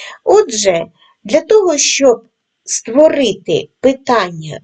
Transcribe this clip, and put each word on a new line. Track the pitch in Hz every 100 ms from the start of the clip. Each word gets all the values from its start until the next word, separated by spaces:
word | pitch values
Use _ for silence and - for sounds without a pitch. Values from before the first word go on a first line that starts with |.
| - -
Отже, | - 403 359 214 196 165 - _ _ _
для | 196 294
того, | 330 427 370 285
щоб | - - 269 226 _ _ _ _
створити | - - 226 254 311 294 233 196 - 156 - _
питання | 262 269 - 233 180 165 156 -